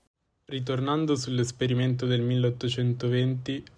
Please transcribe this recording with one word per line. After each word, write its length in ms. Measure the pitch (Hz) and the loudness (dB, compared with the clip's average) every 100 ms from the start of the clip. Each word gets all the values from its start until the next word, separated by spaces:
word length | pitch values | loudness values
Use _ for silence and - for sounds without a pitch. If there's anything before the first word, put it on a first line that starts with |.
| _ _ _ _ | _ _ _ _
Ritornando 720 | - 135 127 127 135 151 156 139 | -10 -8 -4 -2 0 0 2 0
sull'esperimento 920 | 131 123 120 - 127 123 127 123 127 | 0 0 0 0 0 2 2 0 0
del 160 | 123 | 0
milleottocentoventi, 1400 | 120 127 123 120 123 123 123 120 123 123 127 127 135 139 - | 2 2 2 0 -2 0 0 0 0 2 0 -2 -4 -6 -8